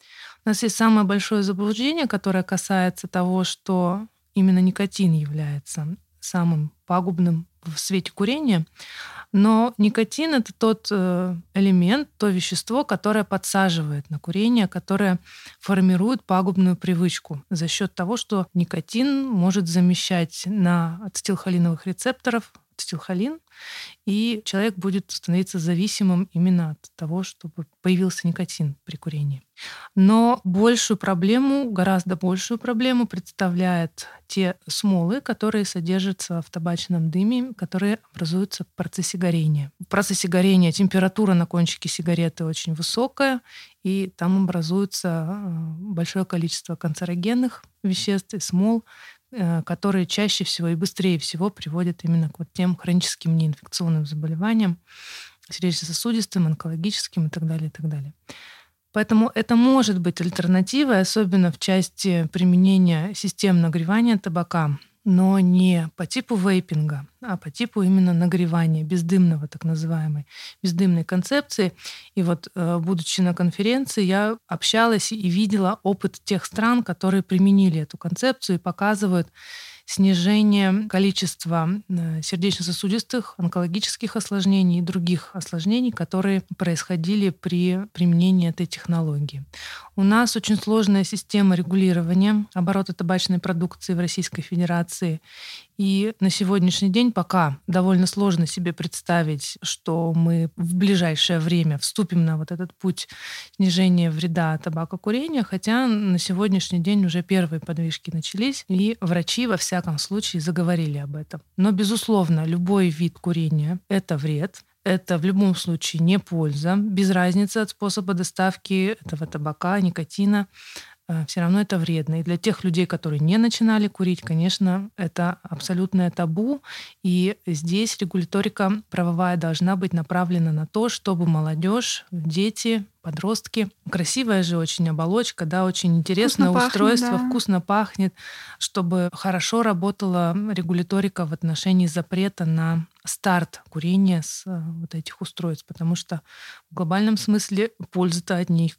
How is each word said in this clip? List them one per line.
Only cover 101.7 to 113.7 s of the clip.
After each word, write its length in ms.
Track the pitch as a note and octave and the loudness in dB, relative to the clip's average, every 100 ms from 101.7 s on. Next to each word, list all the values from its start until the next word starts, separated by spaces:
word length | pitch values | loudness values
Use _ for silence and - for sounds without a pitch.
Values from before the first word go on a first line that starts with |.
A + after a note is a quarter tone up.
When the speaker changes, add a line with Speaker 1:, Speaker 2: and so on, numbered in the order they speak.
| C#3+ | 0
Speaker 1:
вступим 480 | - - F#3+ F3 D#3+ | -2 -4 0 2 2
на 120 | D#3+ | 0
вот 140 | D#3 | -4
этот 220 | F3 F3+ _ | -8 -10 _
путь 320 | F#3+ - - - - - - - | -4 -4 -8 -16 -16 -14 -8 0
снижения 560 | F#3+ F3 F#3 F3+ E3+ | 2 4 4 4 2
вреда 460 | D#3 F3 E3 D#3+ D#3 | 0 -2 0 0 -2
табакокурения, 840 | F3 D#3+ E3 F#3 G#3 A#3+ D#4+ D4 | -4 -6 -6 -6 -4 -2 -2 -2
хотя 440 | G#3 F#3+ - A#3 C4 | -2 -4 0 0 2
на 320 | G#3+ G3+ F3 | 0 2 0
сегодняшний 600 | - F#3 G#3 F#3+ - F3 | 0 0 2 0 0 -2
день 260 | E3+ G#3 F3+ | 2 2 2
уже 180 | F3 | 0
первые 360 | E3+ F#3+ E3+ D#3+ | 0 0 0 -2
подвижки 500 | - E3 E3 - - | -6 -4 -4 -6 -8
начались, 520 | D#3+ - F#3+ C4 C4+ - | -8 -6 -4 -4 -4 -2
и 300 | F#3 G#3 A3+ | 0 0 0
врачи, 480 | F3 F3 - - B3 | 0 0 0 -2 0
во 80 | F#3+ | -2
всяком 420 | - F3+ F3 D3 | -2 -2 -2 -4
случае, 420 | - G3+ - F3 | -4 -4 -4 -4
заговорили 560 | D#3 E3+ E3+ E3+ D#3 C#3+ | -2 0 0 0 -2 -4
об 180 | C#3+ D3+ | -6 -10
этом. 260 | D#3 D3+ - - | -12 -16 -8 0
Но, 160 | G3 | 2
безусловно, 760 | G3 G3+ A3+ - G#3 E3+ D#3+ D#3+ | 2 2 0 2 2 4 2 0
любой 440 | F3 F3 G3 F3+ | 0 2 2 2
вид 280 | D#3 E3+ - | 2 -2 -2
курения — 600 | F3 E3+ D#3+ D3+ D3+ | -4 -2 0 0 0